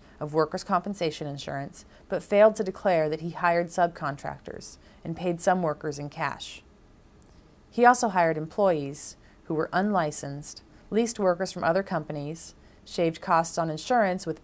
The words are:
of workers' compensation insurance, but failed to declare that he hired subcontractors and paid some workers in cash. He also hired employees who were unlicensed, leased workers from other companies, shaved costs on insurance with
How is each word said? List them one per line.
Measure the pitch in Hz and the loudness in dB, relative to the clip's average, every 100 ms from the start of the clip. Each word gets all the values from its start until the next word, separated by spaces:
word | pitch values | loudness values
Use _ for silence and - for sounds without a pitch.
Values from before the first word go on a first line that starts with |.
| - - | -20 -12
of | 151 | -2
workers' | 156 156 185 | 2 2 0
compensation | - 185 202 196 165 151 151 | -2 -2 -2 -2 -4 -2 -8
insurance, | 143 - 139 139 - - - - | -8 -8 -8 -8 -14 -20 -20 -6
but | 185 | -6
failed | - 202 214 | 2 8 8
to | 214 | 6
declare | 190 - 202 170 156 | -4 -2 2 2 2
that | 156 | -2
he | 165 | -6
hired | 160 175 170 170 | -2 2 2 0
subcontractors | - 175 175 151 143 - 69 - - - - - - | 2 0 0 -8 -6 -10 -12 -12 -14 -14 -18 -20 -16
and | - 165 | -10 -6
paid | 175 170 | -4 0
some | - 185 | 2 2
workers | 165 147 156 139 | 2 -2 -6 -8
in | 143 | -10
cash. | 156 147 - - - - - - - - - - - - - - | -6 -6 -6 -14 -16 -20 -20 -20 -20 -20 -20 -20 -20 -20 -20 -10
He | - | 6
also | 240 247 226 | 6 6 2
hired | 185 165 156 | 2 2 2
employees | 160 - 196 160 139 147 - - - - | -4 2 2 2 -2 -8 -14 -16 -20 -20
who | - | -6
were | 156 - | -4 0
unlicensed, | 175 208 196 151 147 143 143 147 - - - - | 0 0 0 -2 -4 -8 -10 -12 -16 -20 -20 -4
leased | 208 233 - | 0 0 2
workers | 185 175 185 | 0 2 -2
from | 180 | -2
other | - 175 | 0 2
companies, | 196 180 151 151 143 165 - - - - | 0 -4 -4 -8 -6 -10 -12 -18 -20 -20
shaved | - - 170 165 | -10 0 0 0
costs | - 170 165 - | 2 2 2 -2
on | 165 | -2
insurance | 156 - 247 202 185 - | -4 0 2 4 0 -4
with | 160 | -8